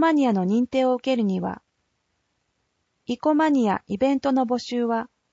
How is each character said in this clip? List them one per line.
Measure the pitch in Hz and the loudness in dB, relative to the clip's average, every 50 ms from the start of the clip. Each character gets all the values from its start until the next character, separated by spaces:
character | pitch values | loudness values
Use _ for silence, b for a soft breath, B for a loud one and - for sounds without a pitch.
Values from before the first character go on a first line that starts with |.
| 320 330 | 4 2
マ | |
ニ | 311 285 269 247 | 2 2 2 2
ア | 208 | 2
の | 190 180 | 2 0
認 | 180 208 233 247 - | 2 2 0 0 0
定 | - 262 262 | 0 0 0
を | 254 254 | 2 0
受 | 247 - | -2 -2
け | 262 262 | -2 -2
る | 240 214 | 0 0
に | 196 185 180 | 0 -2 -2
は、 | 175 - - - _ _ _ _ _ _ _ _ _ _ _ _ _ _ _ _ _ _ _ _ _ _ _ _ _ _ _ _ _ - | -4 -6 -8 -10 _ _ _ _ _ _ _ _ _ _ _ _ _ _ _ _ _ _ _ _ _ _ _ _ _ _ _ _ _ -8
生 | 240 - | -8 -2
駒 | - 302 302 | 0 0 2
マ | 294 320 311 | 2 2 2
ニ | 285 262 226 202 | 2 2 2 2
ア | 185 - _ - | 0 -2 _ -8
イ | 208 196 | -4 -2
ベ | 254 269 277 | 0 0 0
ン | 269 | 0
ト | - 277 | 0 0
の | 254 262 254 | 0 0 0
募 | 226 247 240 | 0 -2 -4
集 | - - 247 240 240 | -4 -6 -4 -4 -2
は、 | 233 233 226 233 - _ _ _ _ | -2 -4 -4 -6 -8 _ _ _ _